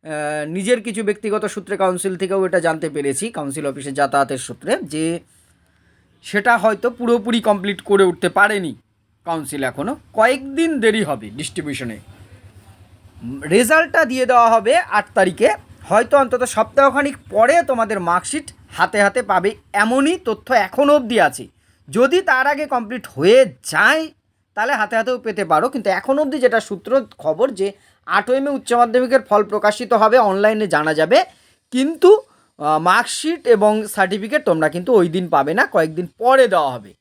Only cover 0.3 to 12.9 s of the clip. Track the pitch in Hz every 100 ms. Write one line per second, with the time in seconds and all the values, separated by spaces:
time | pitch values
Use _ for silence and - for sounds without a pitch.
0.3 | 151 151 170 196 247 214 208 208 208 220
1.3 | 208 208 - 175 196 190 180 196 180 190
2.3 | 190 185 180 165 160 160 147 139 135 226
3.3 | 190 143 139 143 135 139 139 139 143 139
4.3 | 135 - 123 151 294 - 151 160 170 _
5.3 | _ _ _ _ _ _ _ _ _ -
6.3 | 202 220 233 208 214 240 240 240 233 208
7.3 | 233 220 202 190 190 - 202 190 170 175
8.3 | 185 202 208 170 110 _ _ _ _ -
9.3 | 165 139 147 131 123 180 277 _ - 226
10.3 | 269 269 277 330 294 220 220 165 131 107
11.3 | 113 156 - 151 135 123 107 - - -
12.3 | - - - _ _ -